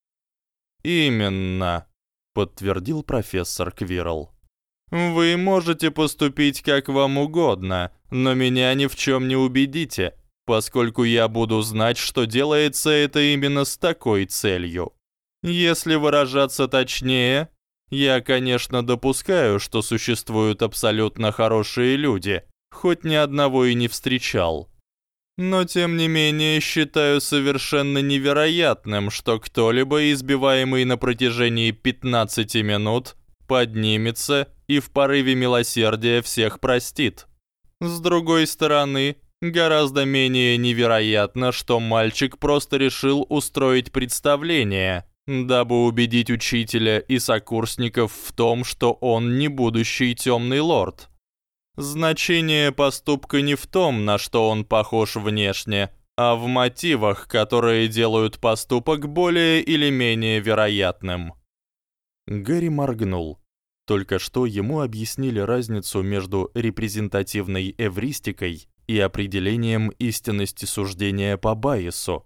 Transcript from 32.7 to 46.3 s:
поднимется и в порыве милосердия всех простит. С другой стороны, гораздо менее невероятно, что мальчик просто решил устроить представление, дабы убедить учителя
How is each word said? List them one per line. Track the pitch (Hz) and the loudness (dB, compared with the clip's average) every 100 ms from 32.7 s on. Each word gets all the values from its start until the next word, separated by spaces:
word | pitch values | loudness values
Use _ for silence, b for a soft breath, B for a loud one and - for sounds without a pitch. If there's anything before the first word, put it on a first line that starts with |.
| 104 107 117 135 - - _ - | 0 0 -2 -4 -14 -20 _ -2
поднимется | 127 120 110 110 107 113 117 - 143 139 - - | 0 0 0 0 0 -2 -4 -2 0 -2 -8 -2
и | 143 | 0
в | - | 0
порыве | 139 139 139 131 131 | 2 2 2 2 2
милосердия | 127 120 117 - 110 110 117 120 | 2 2 0 0 0 2 2 0
всех | 117 - 110 - | 0 -2 -2 0
простит. | - 123 - - 123 - - _ _ _ _ - | 0 0 -2 -2 -2 -4 -14 _ _ _ _ -8
С | 170 170 | -6 -4
другой | 170 175 165 165 156 | 0 2 2 2 2
стороны, | - 156 147 143 139 139 143 _ _ | 0 2 2 0 0 -2 -4 _ _
гораздо | 170 170 165 156 143 139 135 | -4 0 2 2 2 0 0
менее | 139 131 127 123 120 | 2 2 2 2 2
невероятно, | 123 120 120 113 107 107 101 123 127 | 2 2 2 4 4 2 0 0 -2
что | 120 - 120 | -2 0 0
мальчик | 113 113 110 - 135 - | 2 0 0 0 -4 -2
просто | 147 147 - 139 | 0 0 0 0
решил | 135 - 135 139 135 | 0 2 0 0 0
устроить | 147 - 139 135 127 120 | -2 -2 0 2 2 0
представление, | 135 127 - 147 143 165 160 107 98 95 90 - _ - | -4 -4 -2 0 0 0 0 0 0 0 -2 -6 _ -6
дабы | 131 127 123 117 120 120 | -4 0 2 4 2 2
убедить | 113 120 120 | 2 2 2
учителя | 117 | 0